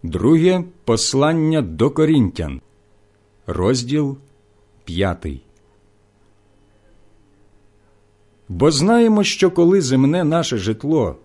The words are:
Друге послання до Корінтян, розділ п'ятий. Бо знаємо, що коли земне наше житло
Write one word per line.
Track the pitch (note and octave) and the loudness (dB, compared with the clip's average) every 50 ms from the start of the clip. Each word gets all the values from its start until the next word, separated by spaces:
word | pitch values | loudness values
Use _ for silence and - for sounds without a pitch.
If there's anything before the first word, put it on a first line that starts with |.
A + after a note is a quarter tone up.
Друге | - E2+ D#2 - G2 B2+ E3 D#3+ D#3+ F3+ F#3 F3+ F3 F3+ - _ _ | -10 -6 -6 -2 2 2 2 4 4 2 0 0 -4 -8 -16 _ _
послання | - A#2 A2 - - - C3+ C#3 D3+ E3 E3 D#3 D#3 D#3+ D#3 | -2 -2 -2 -2 -2 0 0 0 2 0 0 0 0 0 0
до | B2+ E2+ D#2+ D#2 A#2 D3 | -2 -4 -2 -2 -2 0
Корінтян, | D3 D3+ D#3 D#3 D#3+ C#3+ A2+ F2+ - - E2+ D2 C2+ C2 _ _ _ _ _ _ _ _ _ _ _ _ _ _ _ _ _ | 2 0 2 2 4 2 2 0 -2 -6 -8 -8 -10 -12 _ _ _ _ _ _ _ _ _ _ _ _ _ _ _ _ _
розділ | - F2 - F2+ G#2 C3 B2 B2 A#2+ D3 D3+ D3 C#3 C3+ C#3 - _ _ _ _ _ _ _ _ _ _ _ _ | -10 -6 -2 0 0 0 -2 -2 -4 -2 -2 -2 -4 -6 -10 -16 _ _ _ _ _ _ _ _ _ _ _ _
п'ятий. | - E2 F2 F#2+ F#2+ E2+ F2 - D#2+ C#2 B1+ _ _ _ _ _ _ _ _ _ _ _ _ _ _ _ _ _ _ _ _ _ _ _ _ _ _ _ _ _ _ _ _ _ _ _ _ _ _ _ _ _ _ _ _ _ _ _ _ _ _ _ _ _ _ _ _ _ _ _ _ _ - | -10 -4 -2 -2 -2 -4 -6 -8 -12 -12 -12 _ _ _ _ _ _ _ _ _ _ _ _ _ _ _ _ _ _ _ _ _ _ _ _ _ _ _ _ _ _ _ _ _ _ _ _ _ _ _ _ _ _ _ _ _ _ _ _ _ _ _ _ _ _ _ _ _ _ _ _ _ -12
Бо | F2+ E2+ B2+ D#3 | -2 2 2 2
знаємо, | D#3+ C3 D#3 G3+ A#3 A#3 A#3 A3+ G#3+ G#3 G3 | 2 2 2 2 4 4 4 4 4 2 0
що | - - - F#3+ F#3 | -2 0 0 0 0
коли | F3+ E3+ E3+ E3+ F#3+ G3 | 2 4 4 4 4 2
земне | D#3+ A#2+ C3 C3 C3+ C#3 D#3+ F#3 F3 | 2 2 2 2 2 2 2 0 0
наше | D3 D#3+ E3+ D#3 - C3 A2 | 0 0 -2 -2 -2 -4 -4
житло | F#2 G#2+ G#2+ G#2+ - C#3+ D#3+ D3+ A2+ E2+ C#2+ - _ | -4 -4 -6 -4 -4 -2 0 0 0 -2 -6 -10 _